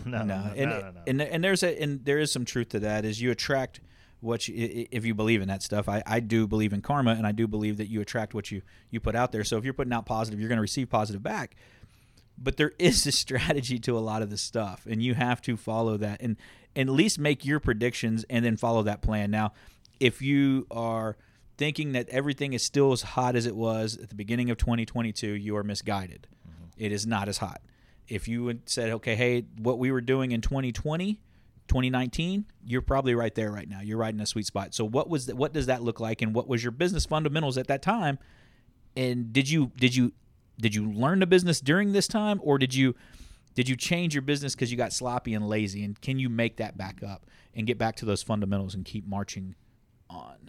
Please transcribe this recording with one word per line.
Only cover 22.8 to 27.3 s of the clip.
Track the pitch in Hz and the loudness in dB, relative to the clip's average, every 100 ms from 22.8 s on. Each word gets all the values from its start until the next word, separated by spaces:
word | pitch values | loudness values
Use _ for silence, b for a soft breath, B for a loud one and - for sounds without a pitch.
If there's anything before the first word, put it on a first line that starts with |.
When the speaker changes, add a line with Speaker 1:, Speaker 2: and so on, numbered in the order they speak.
| 139 | 6
Speaker 2:
as | 127 | 4
hot | - - 127 123 | 0 0 2 2
as | 117 | 0
it | 107 | 0
was | 113 110 110 117 | 0 0 -2 -4
at | 110 | -12
the | 104 | -10
beginning | 101 120 123 | -2 0 0
of | 113 | 0
twenty | - 117 110 | 2 0 -2
twenty-two, | 120 113 - 107 | -2 -4 -4 -4
you | 104 104 104 | -4 -2 -2
are | |
misguided. | 101 98 107 101 92 - - - - | -2 -4 -2 -4 -4 -14 -20 -20 -20
Speaker 1:
Mm-hmm. | 82 85 - | -20 -18 -6
Speaker 2:
It | 107 | -4
is | 104 110 | -2 0
not | 107 | 0
as | 101 | 0